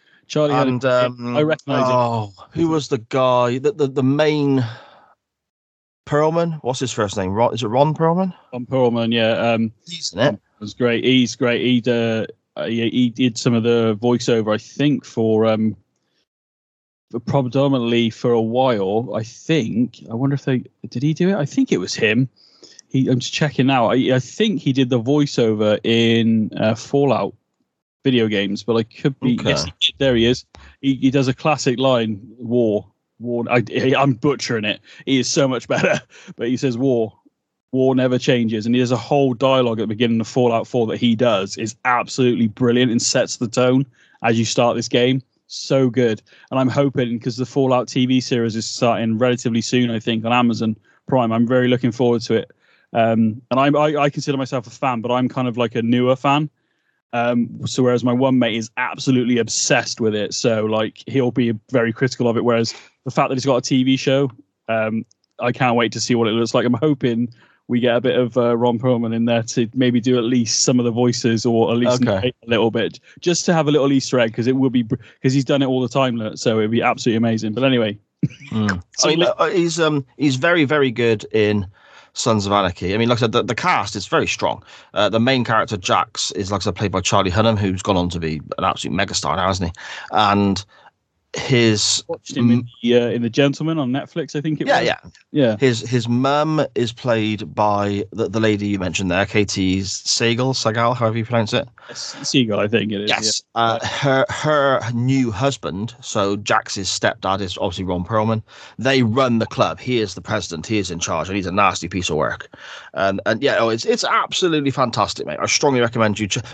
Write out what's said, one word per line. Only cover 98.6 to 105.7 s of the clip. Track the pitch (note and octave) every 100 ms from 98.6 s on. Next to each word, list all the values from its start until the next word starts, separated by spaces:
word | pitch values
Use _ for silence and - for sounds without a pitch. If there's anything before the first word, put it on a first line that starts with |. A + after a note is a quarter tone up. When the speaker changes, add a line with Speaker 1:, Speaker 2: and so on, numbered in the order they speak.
| G#2
Speaker 2:
you | G2+
mentioned | F2+ D#2+ F#2+
there, | F2+ G2
Katie | A2 G2+ - F#2+ F#2
Sagal, | F#2+ - - - A#2 A#2 B2+
Sagal, | B2+ A2+ A2 A#2 A#2+
however | A2+ A2+
you |
pronounce | A2 A#2+ G#2+
it. | B2 - _ -
Speaker 1:
S-, | - - - -
Siegel, | C#3+ A2+ G#2
I | G#2
think | A2+ G#2+
it | G2+
is, | G#2
Speaker 2:
Yes. | G#2+ A2 G#2+ -
Speaker 1:
yeah. | A#2
Speaker 2:
Uh, | A#2 A2 -
her, | - C#3+ C3+ C3
her | - D3+ D3+ C#3 C3 A2
new | A#2 B2+ C3+ B2
husband, | G2 C#3 C3+ D#2+